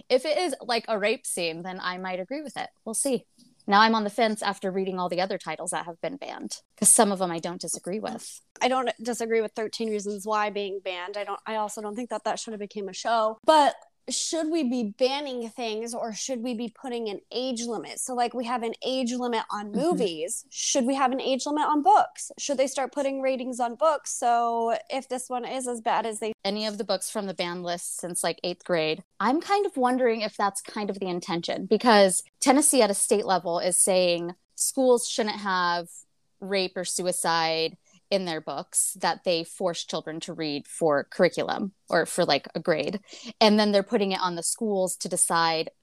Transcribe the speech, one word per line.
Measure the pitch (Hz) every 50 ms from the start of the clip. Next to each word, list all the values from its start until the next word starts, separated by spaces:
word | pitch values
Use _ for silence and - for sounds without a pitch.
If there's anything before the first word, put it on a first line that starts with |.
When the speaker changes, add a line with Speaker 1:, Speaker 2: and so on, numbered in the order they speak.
| - -
Speaker 1:
if | 247 262 -
it | 311 294
is, | 349 359 339 262 -
like, | - 220 240 233 - -
a | 226 202
rape | 196 208 220 - -
scene, | - - - 175 165 160 165 175
then | 185 180 185
I | - 180 180 180
might | 185 185 185 180
agree | 185 - 269 302 302
with | 262 -
it. | - 123 - _ _ -
We'll | 220 220
see." | - - 277 254 196 - _ _ _ - - _ _ _ -
Now | 202 202
I'm | 220 226 226
on | 226 208
the | 208
fence | - - 233 214 214 208 -
after | 202 190 - - 190
reading | 180 196 190 185 185 185
all | 180 180
the | 175 170
other | 180 196 208 175
titles | - 165 156 - 165 185
that | 180 156 151
have | 175 170 -
been | - 160 139
banned, | 139 - - - - - 208 - - - _ _
'cause | - 214 -
some | - - 220 202
of | 196 180
them | 190 175 165
I | 165
don't | 165 175 175 185
disagree | - 165 - - - - 180 220
with. | 196 - - - - - - - - _ - - -
Speaker 2:
I | 247
don't | 254 262 254 240 - - 220
disagree | 240 240 - 233 226 226 226
with | 220 208 -
Thirteen | 240 220 214 - - 233 220
Reasons | 208 208 190 202 208 202 190
Why | 214 214 214 208 214
being | 196 202 202 196 190 196
banned. | 185 190 180 175 175 185 202
I | 208 202
don't, | 202 202 - -
I | 214 220
also | 220 214 208 - - 214
don't | 208 208
think | 220 254 -
that | 220 214 -
that | 220 185 180
should | - - 220
have | 202
became | 208 196 - 214 196 190
a | 190
show. | - - - 233 226 220 220 220 - _
But | - 311 302 285 254 - - - - _ _ _ -
should | 254 - - - 330 320 320 311 330
we | 330 302
be | 240 262 247 233 202 208
banning | - 254 247 269 285 294 277 254 247 226 226
things, | - - 240 220 214 220 226 233 233
or | 233 247 233 208
should | 185 - - 269 233
we | 220 254 247
be | 214 240 220
putting | - - - 262 240 233 233 214
an | 196 - - - -
age | 233 254 262 254 220 240
limit? | 233 226 190 143 143 117 -
So, | - - 254
like, | 240 240 240 233
we | 240 247
have | 233 254 240 226
an | 226 - - -
age | 240 262 262 262 233 247
limit | 247 247 240 233 220 - -
on | 226 208 208 208 202
Speaker 1:
Mm-hmm. | 220
Speaker 2:
movies. | 277 339 359 285 240 190 165 156 156 185 233 - - _
Should | - - - - - 294 240
we | 247 277
have | 269 277 247
an | 254 269
age | - - 262 254 -
limit | 302 294 302 294
on | 277 302 294 285
books? | 359 427 381 - - - - - - - -
Should | - - 285
they | 240 262 269
start | - - 262 247 -
putting | 294 277 277 269 269
ratings | 262 262 269 247 247 254 254 226
on | 247 240 233
books? | 220 294 320 302 277 - - -
So | - 254 240 233 233 240 233 233 233 226 226 233 - - -
if | - 269 254 -
this | 247 254 247 -
one | 254 247 240
is | - 262 262 254
as | 247 240 226
bad | 220 240 196 170 214
as | 226 214 214
they | 233 214 226 - -
Speaker 1:
Any | 196 196 214 214
of | 220 208 202
the | 226
books | 202 196 185 - -
from | - 220 202
the | 190 180
ban | - 180 175 175 180 180
list | 175 175 175 - - - -
since, | - 170 175 - -
like, | 175 165 - -
eighth | 180 175 - -
grade, | - 180 165 156 156 156 165 - _ _ -
I'm | 190 226 262 330
kind | 339 - 403 403 403
of | 370 -
wondering | 277 247 247 254 254 254 233 226 226
if | 214 214 -
that's | - 208 202 196 - -
kind | - - 226 208 196
of | 196 196
the | 196 180
intention, | 175 175 - - 180 170 170 - - - 196
because | 185 220 202 - 247 220 208 202 190 180 - - _ _ _
Tennessee | - 285 254 285 302 - - 262 220
at | 202 202
a |
state | - - - 233 202 -
level | - 190 175 170 180 165 175
is | - 185 180
saying | - - 233 185 185 180 175 175 170 170 170 180 - _ _ _
schools | - - - - 269 262 254 247 240 - -
shouldn't | - - 226 214 208 208
have | 202 202 185 185 180 175 170 175 170 170 - - - _ _ _ _ _ _ _
rape | 196 185 202 196 185 180 -
or | 185 180
suicide | - - - 175 180 175 - - 175 165 165 160 160 160 160 160 165 - - _ _ _ _ _ -
in | 202 196 190
their | 175 160 160
books | 160 - 143 143 180 - - - - - - 185
that | - 175 165 - -
they | 190 175 165 165
force | - - - 196 180 165 - -
children | - - 165 - 160 156 160
to | - - 165
read | 151 160 151 143 143 - -
for | - - 170 160 147 139 - -
curriculum | - - 185 170 - - - - - - 220 190 - _ _ -
or | - 175 160
for, | - - - 175
like, | 165 147 139 - - -
a | 170
grade. | 165 - 160 156 147 165 185 208 - - - - - 240 - -
And | 226 214 208 214
then | 214 208 202
they're | 196 196
putting | - 240 220 202 190 190
it | -
on | - 180 175
the | 170 165
schools | - - - 233 214 202 190 185 180 - -
to | - 180
decide | 180 175 - - 180 170 165 165 160 160 160 - - _